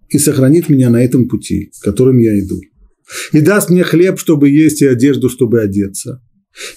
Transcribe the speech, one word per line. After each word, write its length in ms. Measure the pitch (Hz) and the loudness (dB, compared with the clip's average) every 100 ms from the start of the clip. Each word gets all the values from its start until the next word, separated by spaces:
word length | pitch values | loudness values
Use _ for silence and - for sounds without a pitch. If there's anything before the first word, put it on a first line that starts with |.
| - | -6
и 80 | - | -2
сохранит 520 | - 131 131 165 165 | 0 2 2 2 2
меня 200 | 139 123 | 2 2
на 140 | 117 | 2
этом 240 | 123 131 117 | 2 0 -2
пути, 440 | 104 - 90 87 - | -4 -6 -8 -8 -10
которым 360 | - 101 131 127 | -6 0 2 2
я 200 | 113 104 | 2 0
иду, 200 | 90 90 - _ _ _ - - - | -4 -8 -14 _ _ _ -20 -16 -2
и 100 | 151 | 0
даст 280 | 151 202 202 | 2 2 2
мне 140 | 180 | 0
хлеб, 360 | 175 160 190 185 | 2 2 0 0
чтобы 300 | - 151 139 | -2 0 2
есть, 320 | 143 156 151 | 2 2 2
и 60 | 139 | 0
одежду, 420 | 127 139 127 120 | 2 0 0 -2
чтобы 320 | - 120 117 | -2 -2 0
одеться, 600 | 107 98 98 98 123 123 _ _ _ - - | -2 -2 -6 -8 -14 -16 _ _ _ -20 -10